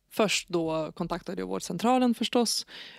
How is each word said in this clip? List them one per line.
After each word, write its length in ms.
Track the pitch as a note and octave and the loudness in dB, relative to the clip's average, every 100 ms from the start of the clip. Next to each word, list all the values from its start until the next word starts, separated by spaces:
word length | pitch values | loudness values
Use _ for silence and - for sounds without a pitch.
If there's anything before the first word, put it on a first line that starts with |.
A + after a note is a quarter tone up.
| _ | _
Först 380 | - G#3 - - | 0 2 2 0
då 420 | F3 D#3+ D#3+ D#3 - | -2 0 -2 -4 -6
kontaktade 460 | E3+ E3+ - F#3 | -4 -4 -6 -6
jag 60 | F#3 | -4
vårdcentralen 680 | F#3+ - F3 A#3 B3+ B3+ | -4 -4 0 2 4 4
förstås, 520 | A3+ A3 B3 A3+ - - - - | 2 2 2 2 0 -6 -14 -16